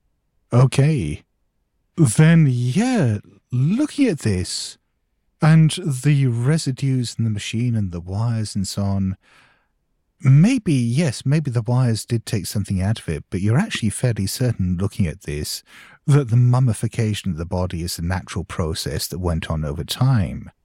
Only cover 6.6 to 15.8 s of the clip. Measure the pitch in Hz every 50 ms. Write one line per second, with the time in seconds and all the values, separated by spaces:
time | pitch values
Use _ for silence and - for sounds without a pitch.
6.6 | - 139 131 - 139 135 131 127 120 - - - 113 110 104 101 - - - 113
7.6 | 123 123 117 110 101 90 87 87 82 90 95 104 117 120 117 113 107 101 - 104
8.6 | 95 - - 101 101 98 98 98 95 95 95 - _ _ _ _ _ _ _ _
9.6 | _ _ _ _ _ _ _ _ _ _ _ _ - 131 135 147 175 233 277 247
10.6 | - 180 143 127 120 117 120 147 180 139 - - - 131 147 165 151 135 113 120
11.6 | 110 - 120 127 131 120 110 104 - - 120 113 - - 120 101 85 - - 107
12.6 | 98 - 101 92 92 101 113 - - - 78 73 - _ - 90 98 104 117 151
13.6 | 220 226 - - - 104 - - - 123 110 104 95 95 - - 127 120 - -
14.6 | 95 90 92 85 101 101 - - 98 78 71 - - 80 73 73 73 - - -
15.6 | - _ - -